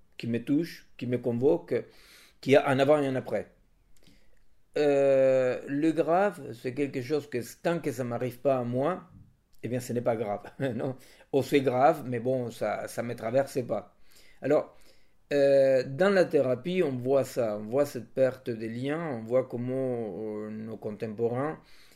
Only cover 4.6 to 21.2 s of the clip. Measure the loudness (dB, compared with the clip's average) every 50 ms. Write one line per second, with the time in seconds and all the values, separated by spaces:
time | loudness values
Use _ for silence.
4.6 | _ _ -2 0 2 4 4 4 4 4 6 6 6 6 4 4 2 2 0 -2
5.6 | -4 -6 -2 0 0 2 2 2 2 2 2 2 2 2 -2 -4 -10 -12 -12 -8
6.6 | -8 -6 -4 -2 -4 -2 -4 -6 -4 -2 -2 -2 -2 -4 -6 -6 -6 -8 -10 -6
7.6 | -2 -2 -2 -2 -2 -4 -4 -4 -4 -4 -4 -4 -4 -6 -6 -2 0 0 2 2
8.6 | 0 -2 -2 0 0 -2 -2 -4 -8 -14 -20 -20 -20 -20 _ _ _ _ -16 -12
9.6 | -8 -6 -4 -4 -4 -4 -4 -2 0 0 0 0 -2 -4 -4 -6 -8 -12 -8 -6
10.6 | -4 -4 -4 -4 -6 -6 -8 -10 -14 -20 -20 -20 -8 _ 0 0 2 2 2 2
11.6 | 2 2 2 4 4 4 4 2 -2 -6 -6 -4 -2 -2 -2 -2 -4 -6 -6 -6
12.6 | -4 -4 -4 -4 -6 -8 -8 -8 -8 -8 -8 -8 -6 -2 0 0 0 0 -2 -4
13.6 | -4 -2 -4 -6 -6 -8 _ -20 -20 -20 -20 -20 -20 -20 -16 -6 -2 0 2 2
14.6 | 0 -2 -8 -20 -20 -20 -20 -20 -20 -20 _ _ _ -2 2 4 6 6 6 6
15.6 | 6 6 4 4 2 0 0 2 4 4 6 4 4 4 4 4 4 2 0 -2
16.6 | -2 -2 0 0 0 0 -2 -2 0 2 2 2 2 0 -2 -2 -2 -2 -2 -6
17.6 | -6 -2 0 0 0 0 -2 -8 -12 -6 0 2 2 2 0 -2 -6 -8 -6 -6
18.6 | -6 -8 -6 -6 -4 -4 -4 -4 -4 -6 -6 -8 -4 0 0 0 0 0 -4 -6
19.6 | -4 -4 -4 -2 -2 -2 -2 -4 -6 -6 -8 -8 -8 -8 -8 -8 -8 -8 -10 -10
20.6 | -10 -10 -10 -10 -10 -10 -8 -8 -8 -8 -4 -2